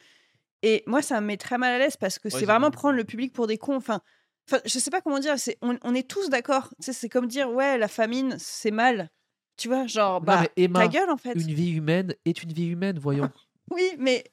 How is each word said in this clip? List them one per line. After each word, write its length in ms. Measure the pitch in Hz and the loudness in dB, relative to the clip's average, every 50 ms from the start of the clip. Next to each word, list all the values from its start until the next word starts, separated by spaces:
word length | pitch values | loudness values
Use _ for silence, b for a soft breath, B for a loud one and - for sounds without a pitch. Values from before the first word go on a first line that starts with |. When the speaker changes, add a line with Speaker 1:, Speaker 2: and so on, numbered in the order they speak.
| b b b b b b b b b _ _ - | b b b b b b b b b _ _ 0
Speaker 1:
Et 200 | - 220 220 - - | 2 2 2 2 2
moi, 140 | - 226 285 | 0 0 0
ça 200 | 294 - 277 220 | 0 0 -2 -2
me 40 | 208 | -2
met 100 | 208 208 196 | -2 -4 -6
très 180 | - - 247 247 | -6 -4 -2 0
mal 140 | 254 254 | 0 0
à 60 | 247 247 | 2 2
l'aise 180 | 269 302 - | 2 0 0
parce 220 | - 214 208 - - | -2 -4 -4 -4 -4
que 100 | - 214 | -6 -4
Speaker 2:
Ouais, 20 | |
Speaker 1:
c'est 100 | - 131 | -2 -2
Speaker 2:
c'est 40 | 208 | 2
Speaker 1:
vraiment 220 | 196 214 233 277 302 | 4 4 4 4 2
Speaker 2:
vrai. 80 | - | 0
Speaker 1:
prendre 180 | - - 285 269 | 2 0 2 2
le 80 | 247 220 | 2 0
public 280 | - - 220 262 254 | -4 -6 -6 -6 -6
pour 140 | - - 233 | -2 -2 -2
des 100 | 214 220 214 | -2 -2 -4
cons. 180 | - 277 277 | -2 -4 -4
Enfin, 240 | 262 226 - 220 175 _ _ _ _ _ _ _ _ _ - | -2 -2 -4 -4 -4 _ _ _ _ _ _ _ _ _ -2
enfin, 100 | 277 262 - | -2 -2 0
je 120 | 220 - 254 | -2 -2 -2
sais 120 | 240 285 | -2 -2
pas 100 | 302 370 | -2 -2
comment 180 | - 330 277 277 | -2 0 -2 -2
dire, 200 | 269 302 285 247 | 0 -2 -2 -2
c'est, 180 | - 240 - - | -2 -6 -6 -4
on, 160 | - 240 247 240 | -2 -2 -2 -2
on 120 | - 240 240 | -2 -2 0
est 120 | 262 254 262 | 0 -2 -4
tous 200 | - 403 392 311 | -4 -4 -2 0
d'accord. 400 | 262 247 240 - 269 269 254 - - - | 0 0 0 2 0 0 0 -4 -14 -14
Tu 40 | - | -10
sais, 60 | 269 | -10
c'est 160 | 247 - - 220 | -10 -8 -8 -2
comme 180 | - 254 247 | -2 -2 -2
dire, 240 | 233 240 285 277 247 | -2 -2 -2 -2 -2
ouais, 280 | 233 254 269 277 269 240 | 0 0 2 2 2 2
la 100 | 214 202 | 0 -2
famine, 480 | - - 220 220 240 262 269 262 208 - | 0 -2 -2 0 0 -2 -2 -2 -4 -6
c'est 320 | - - - - - 220 | -10 -12 -10 -4 -4 -2
mal. 380 | 214 220 233 254 240 202 170 156 _ _ _ _ _ _ _ _ _ | 0 2 2 2 2 2 -4 -8 _ _ _ _ _ _ _ _ _
Tu 120 | - - 233 | -10 -4 -2
vois, 180 | 254 262 262 | -2 -2 -2
genre, 280 | 226 214 220 208 196 185 180 | -2 0 2 2 2 2 2
Speaker 2:
Non, 60 | 165 | 4
Speaker 1:
bah, 140 | 180 196 175 165 - - | 4 6 6 4 2 2
Speaker 2:
mais 80 | - 180 | 2 2
Emma, 160 | 180 180 185 | 4 6 4
Speaker 1:
ta 80 | - 170 | 4 4
gueule, 220 | 165 320 392 349 | 4 2 2 2
en 60 | 302 | 0
fait. 160 | 247 - 247 240 | -2 -2 -4 -4
Speaker 2:
une 180 | 170 160 160 151 | -2 -2 -2 0
vie 160 | 147 175 175 | 0 0 0
humaine 440 | 165 160 156 151 165 185 190 180 - _ - | 0 0 0 2 2 2 0 -2 -6 _ -2
est 180 | 165 170 - | -2 -2 -2
une 100 | - 165 | -4 -8
vie 140 | 156 165 175 | -4 -4 -2
humaine, 320 | 170 175 170 196 196 190 151 | -2 -2 -2 -2 -4 -4 -2
voyons. 320 | 139 143 139 139 143 131 - | -2 0 0 0 0 -2 -4
Speaker 1:
<laughs> 360 | _ _ _ _ _ - - | _ _ _ _ _ -12 -8
Oui, 180 | 359 339 370 370 359 277 | -2 0 0 0 0 0
mais 260 | 254 269 254 - - - | 0 0 0 0 -2 -10